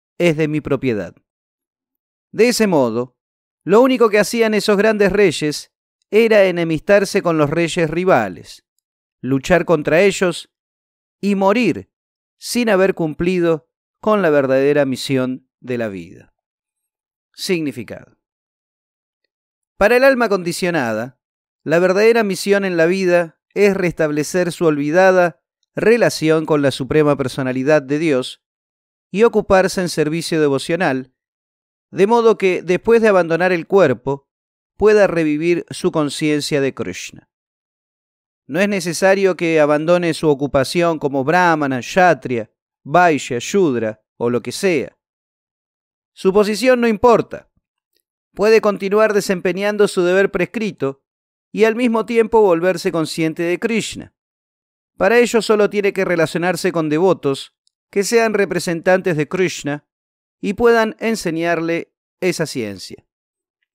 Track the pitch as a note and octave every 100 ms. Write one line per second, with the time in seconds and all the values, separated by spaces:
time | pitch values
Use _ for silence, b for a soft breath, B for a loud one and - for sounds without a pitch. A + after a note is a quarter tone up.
0 | _ - E3+ D3+ D#3 D3+ - C3+ C3 G#2+
1 | F2 - _ _ _ _ _ _ _ _
2 | _ _ _ D#3+ A#3+ A3+ G#3+ D#3+ A#2+ A2+
3 | B2+ _ _ _ _ _ D3+ G#3 C4 B3+
4 | A3+ G#3 F#3+ A#3 A3 G#3+ - G3 G#3+ G#3+
5 | G3 G3+ G3 - D3+ C#3+ - _ _ _
6 | _ G#3 A3+ G#3+ F#3+ F3 E3 D#3 - G3+
7 | G3 G3+ E3+ D#3+ C#3+ E3 E3 F3+ D#3+ D#3+
8 | F#3 C#3+ G2+ E2+ - - _ _ _ _
9 | _ _ B2 C3+ - F3 F3 D#3 D3 D#3
10 | G3+ - F#3 D#3+ - _ _ _ _ _
11 | _ _ G3 G3 F#3+ A3 G#3 G2+ - _
12 | _ _ _ _ - A#3+ A3+ F#3+ F#3+ F3
13 | D#3+ - F3 F3+ E3+ D#3 - _ _ _
14 | A3 G#3 E3+ D3 C3+ C3+ C#3 D3 C3+ B2
15 | - C3 B2+ B2+ _ _ B2 A#2+ A2 F#2+
16 | E2+ A#1 - _ _ _ _ _ _ _
17 | _ _ _ - - F3 D3 A#2+ G2 G2
18 | - _ _ _ _ _ _ _ _ _
19 | _ _ _ _ _ _ _ - G#3 B3
20 | C4+ B3+ A3+ G3 F3 D#3+ F3+ E3 A#2+ G#2+
21 | B2+ - _ _ _ _ C#3 E3+ F#3 F#3+
22 | A3+ A#3 G#3 F3 G3 G3 G3 E3+ E3 F#3+
23 | F#3 F3 E3 - _ F#3 G3+ F#3+ F3+ -
24 | D#3 D3 C#3+ F#3 F3 - E3 D3 D3 E3+
25 | F#3+ F#3 F3 - _ _ _ - G#3+ A#3
26 | E3 - D#3 D#3 D#3 D3+ C#3 - B2+ D3+
27 | D3 C#3 B2+ - C3 B2+ C3 D3+ C3 D3+
28 | E3 B2+ B2+ - _ _ _ _ _ _
29 | _ F#3 A#3 G#3+ - F#3+ F#3 - F3 -
30 | D3+ E3 - E3 D3 C3+ - E3+ F3 C3
31 | B2+ _ _ _ _ _ _ _ _ C#3+
32 | G3+ A#3 A3+ G#3 F#3+ F3 E3 F3 - A#3
33 | A3 F#3 E3 E3 F#3 F3 - G3 D#3 A#2+
34 | C3+ C#3 _ _ _ _ _ - G#3 G#3
35 | F#3+ E3 D#3 D3 E3+ E3+ - - F3+ D#3+
36 | C#3+ - D3+ D3+ C#3 C#3+ C3+ - F#2 F2
37 | - - _ _ _ _ _ _ _ _
38 | _ _ _ _ - D3 G3+ G3+ E3+ D#3
39 | F#3+ G3 F#3+ D#3+ E3+ D#3 D3 D3 D#3+ F3+
40 | E3+ D3 D#3+ C3+ C#3 C#3 B2+ F3 E3+ D#3
41 | C#3+ C3+ C3 F3+ F3 D#3 C#3+ B2+ - F#3+
42 | F3+ C#3+ C3+ A#2+ G#2+ _ _ _ C3+ E3
43 | F3 C#3+ - A#2+ - G3+ E3+ A#2+ A2 A2
44 | _ - A#2+ A#2+ B2 - G3 D3+ G2 _
45 | _ _ _ _ _ _ _ _ _ _
46 | _ - F#3+ G3 G#3 G3+ B3+ B3 A#3 A3
47 | B3 G3+ - C#2+ - _ _ _ _ _
48 | _ _ _ - G#3+ A3+ G#3 F#3+ G3 G#3
49 | A3 G3+ G3 F3+ F#3 F3+ G3+ G#3 G3+ F#3+
50 | F3 F#3+ G3 F#3 F3 A#3 G#3+ - C3+ C#3
51 | _ _ _ _ _ F#3 A3 A3+ B3+ A3+
52 | A3 A#3 A3 A3+ G3+ E3 F#3 E3+ F#3+ E3
53 | D#3 - D#3+ D#3 E3+ F3 F#3 A3+ - -
54 | - _ _ _ _ _ _ _ _ -
55 | F#3+ A#3+ A#3+ A#3 - G#3+ G3+ G#3 G3 F#3+
56 | F3+ E3+ D#3 F3 F3 E3+ F#3+ E3 D#3 D3+
57 | F#3 D3 C#3 C3+ - _ _ _ _ G3+
58 | F#3+ A#3 A3+ G#3+ G3 F3 F#3 E3 F#3 F#3
59 | F#3 D#3 D3 F#3 F3+ - C#3+ D3 - _
60 | _ _ _ _ G3 G3 A#3 A#3 A3 -
61 | A3 A3+ F3 D#3+ E3+ E3 E3 E3+ - _
62 | _ _ F3+ E3 D#3 C3+ G#2+ F#2+ - -
63 | _ _ _ _ _ _ _